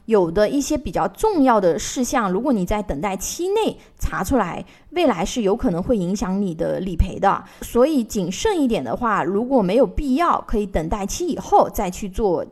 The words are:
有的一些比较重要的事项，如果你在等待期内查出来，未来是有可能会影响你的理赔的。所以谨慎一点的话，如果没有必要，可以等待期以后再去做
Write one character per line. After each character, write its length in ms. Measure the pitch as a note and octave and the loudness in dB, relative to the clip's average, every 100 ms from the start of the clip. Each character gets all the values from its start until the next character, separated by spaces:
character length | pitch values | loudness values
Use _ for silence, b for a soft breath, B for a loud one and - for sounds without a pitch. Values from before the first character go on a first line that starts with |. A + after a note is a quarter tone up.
| - | 2
有 240 | G#3+ E3+ | 2 4
的 180 | F#3 G#3 | 4 2
一 100 | C#4+ | 2
些 180 | - D4 | 0 -2
比 140 | G3 | -2
较 160 | D#3+ F#3 | -2 -2
重 360 | - A4 E4+ | 0 2 4
要 180 | C4 A3 | 4 6
的 180 | F3+ D3 | 4 2
事 240 | - C#4+ | -2 -4
项， 300 | A#3+ C#4 G3 | -2 0 0
如 80 | F#3+ | 0
果 140 | C#4+ | 0
你 100 | A3 | 0
在 180 | F3+ G#3 | 0 -2
等 160 | G3+ C#3+ | -4 -6
待 120 | G3 | -4
期 340 | F#3+ - - F4+ | -6 -8 -6 -2
内 280 | A4 D#4+ - B B | 0 0 -4 B B
查 260 | - D#3 | -6 -4
出 140 | F#3+ B3+ | 0 0
来， 260 | F3 D#3+ - B B | 0 -6 -12 B B
未 140 | E4 D4+ | 0 0
来 160 | F#3+ | 0
是 200 | G#3 B3+ | -2 -2
有 120 | F#3+ | 0
可 160 | A#3 B3 | 0 0
能 120 | E3+ | 0
会 140 | G3+ A3 | 0 0
影 200 | F3 G3+ | 0 -2
响 240 | G3+ G3 | -2 -2
你 140 | G3 | -2
的 260 | D#3+ D#3+ D#3 | -2 -4 -2
理 160 | F#3 E3 | -2 0
赔 240 | F#3+ - | -2 0
的。 240 | F#3+ D#3 - B | 0 0 -4 B
所 260 | - A#3 C#4 | -2 2 4
以 160 | D4 | 2
谨 300 | G#3+ G#3 E3+ | -2 -2 -4
慎 260 | F#3 A4 F4+ | -2 0 2
一 80 | C4 | 0
点 160 | F#3+ | 0
的 140 | A2+ F#3 | -2 -4
话， 260 | A3+ F#3+ | 0 0
如 220 | D3 G3 | 0 -2
果 160 | B3 C4+ | 2 2
没 160 | F3+ A#3 | 4 4
有 100 | A#3+ | 2
必 280 | - C#4+ | 0 0
要， 280 | C4+ E4+ - - | 2 2 0 -2
可 120 | G#3+ | -2
以 60 | |
等 240 | G3+ F#3 D#3+ | -2 -2 -2
待 160 | G#3+ G3+ | -4 -4
期 200 | - F4 | -4 -4
以 100 | F#3+ | -4
后 320 | - G4+ G3+ | 2 4 4
再 220 | A#3 F#3 | 0 -4
去 180 | - G3+ | -4 -8
做 340 | G3 G#3 D#3 - | -2 0 0 -4